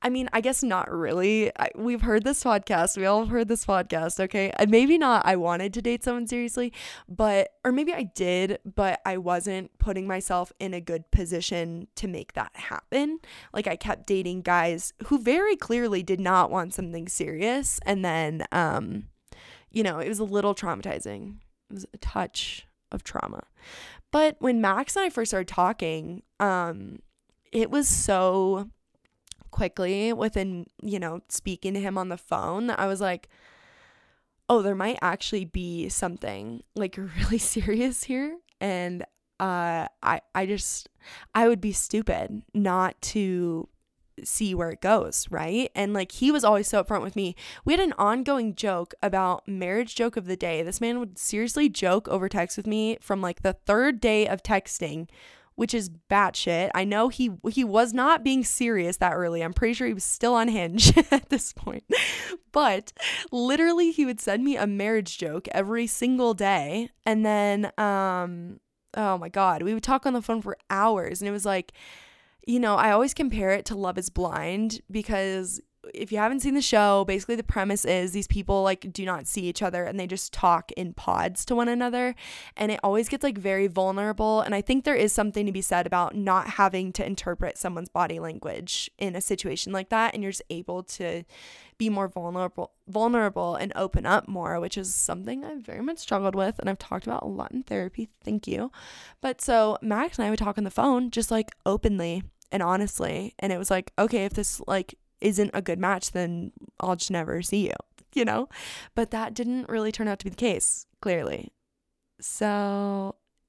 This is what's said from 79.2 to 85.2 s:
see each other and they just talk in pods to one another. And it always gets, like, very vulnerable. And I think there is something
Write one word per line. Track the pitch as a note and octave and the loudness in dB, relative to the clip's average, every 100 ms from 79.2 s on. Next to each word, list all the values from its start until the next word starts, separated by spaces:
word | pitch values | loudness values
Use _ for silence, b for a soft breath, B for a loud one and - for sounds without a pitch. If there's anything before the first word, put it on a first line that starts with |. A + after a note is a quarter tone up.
| - | -4
see | G#3 | -4
each | F3+ F3 | -4 -2
other | G3 F3 | -2 -2
and | F3 G3 | -4 -4
they | F#3 | -4
just | F#3 - | -6 -6
talk | - F#3 E3+ - | 0 4 4 2
in | - F3+ | -6 -8
pods | F3 - - F3 F3+ | -4 0 0 0 -2
to | - A#3+ | -2 2
one | A#3+ | 2
another. | A#3+ B3 B3 B3 B3 B B B - | 2 0 0 -2 -4 B B B -4
And | G#3+ | -2
it | G#3+ | 0
always | G3 G#3 A3+ | 2 2 2
gets, | C#4 | 0
like, | C#4+ G3+ | 0 0
very | F#3+ F#3+ G3 | 0 2 2
vulnerable. | F3 F#3+ G3 G#3 G#3 A3 G#3+ | 2 0 0 -2 0 2 2
And | - | 2
I | G3+ | 0
think | - C4 C#4 | 2 2 4
there | C#4+ | 4
is | G#3+ | 4
something | - | 2